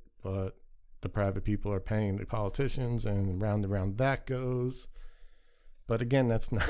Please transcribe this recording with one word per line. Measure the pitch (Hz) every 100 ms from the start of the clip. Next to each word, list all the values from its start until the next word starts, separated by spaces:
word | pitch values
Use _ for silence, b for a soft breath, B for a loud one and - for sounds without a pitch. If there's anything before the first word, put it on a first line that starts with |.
| - -
but | 95 98 95 - - - - -
the | -
private | 104 98 98
people | 107 104 104
are | 98
paying | - 107 101 101
the | 104
politicians, | 107 101 - 135 139 123 117 107
and | 101 98 92
round | 107 107
and | 98
round | 101 98 101
that | 135 127 -
goes. | 127 127 127 127 131 - b b b b b b b b b -
But | 117
again, | 120 135 120
that's | 113 -
not, | 98